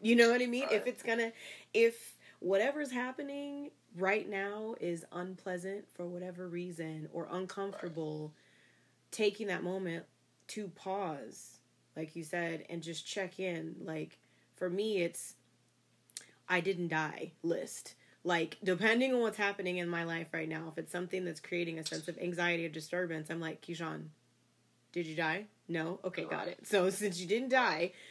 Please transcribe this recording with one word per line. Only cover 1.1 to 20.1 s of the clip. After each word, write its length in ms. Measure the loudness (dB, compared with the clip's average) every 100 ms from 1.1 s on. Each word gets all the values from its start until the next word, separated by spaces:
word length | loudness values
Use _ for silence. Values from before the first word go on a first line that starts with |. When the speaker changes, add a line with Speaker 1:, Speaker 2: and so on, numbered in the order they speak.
| 0 0 -4 -14 -16 0
Speaker 1:
if 440 | 6 6 6 -8 -16 -20 -6
whatever's 520 | 2 4 4 2 -2
happening 800 | -2 -2 -4 -6 -6 -6 -8 -10 -14 _ -2
right 320 | 2 2 2
now 480 | -2 -4 -4 -6 -4
is 240 | -2 -4 -6
unpleasant 760 | -8 -6 -6 -6 -4 -4 -8 -8
for 140 | -10 -8
whatever 420 | -6 -8 -8 -6
reason 600 | -4 -4 -4 -6 -6 -6
or 160 | -6 -4
uncomfortable, 1040 | -4 -4 -4 -6 -4 -6 -4 -4 -4 -6
Speaker 2:
Right. 760 | -10 _ -20 -20 _ _ _ _
Speaker 1:
taking 360 | 2 2 2 -2
that 140 | -2
moment 420 | 0 -2 -2 -4 -8 _ _ _ -12
to 200 | -8 -8
pause, 920 | -8 -4 -2 -2 -4 -8 -14 -16 -20 _ _ _ -8
like 200 | -8 -8
you 80 |
said, 420 | -4 -2 -2 -4 -6
and 120 | -8
just 240 | -6 -8 -6
check 340 | -4 -4 -2
in. 360 | -2 -2 -6 -8
Like, 380 | -6 -6 -6 -12 _ _ _ -6
for 140 | -2
me, 280 | 0 2 2
it's 340 | 2 -2 -10 -14 _ _ _ _ _ _ _ -16 -16 -12 0
I 120 | 2
didn't 280 | 2 0 2
die 440 | 2 0 -2 -10 -4
list. 520 | 0 0 -2 -8 -12 -18 -20 -6
Like, 340 | 0 2 2 -2
depending 520 | 0 4 6 6 6
on 60 | 4
what's 160 | 4 2
happening 420 | 0 0 -2 0
in 100 | 0
my 160 | 0
life 240 | 0